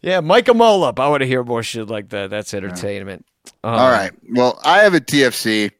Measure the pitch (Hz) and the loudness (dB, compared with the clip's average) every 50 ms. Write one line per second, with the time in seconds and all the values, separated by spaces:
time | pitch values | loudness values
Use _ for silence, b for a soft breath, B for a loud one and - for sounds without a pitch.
0 | - 170 185 185 156 156 190 240 240 - 240 226 233 226 208 190 165 131 107 123 | -4 -2 -2 -2 0 2 2 2 4 4 4 4 6 4 4 4 2 0 0 0
1 | 131 143 147 139 135 127 127 127 123 120 120 117 113 - - 117 110 101 113 107 | 0 0 0 0 0 -2 -2 -4 -2 -4 -6 -6 -6 -6 -8 -10 -8 -8 -8 -10
2 | 101 87 - 101 98 95 101 107 104 - - 101 95 101 90 87 - 101 101 101 | -10 -8 -8 -8 -8 -6 -8 -8 -8 -8 -10 -8 -8 -8 -10 -8 -8 -8 -8 -8
3 | 98 98 95 85 - _ _ _ _ - _ _ - 110 117 110 127 131 123 107 | -10 -12 -14 -16 -20 _ _ _ _ -20 _ _ -8 -4 0 2 2 4 2 2
4 | 95 92 - _ _ - 110 123 123 127 - - - 147 170 202 214 208 185 160 | -2 -6 -10 _ _ -4 0 0 0 0 0 0 0 2 4 6 6 6 4 2
5 | 127 - 143 143 135 123 113 - - 113 110 107 104 101 _ | -2 0 0 2 2 2 0 -2 -4 -2 -2 -2 -2 -4 _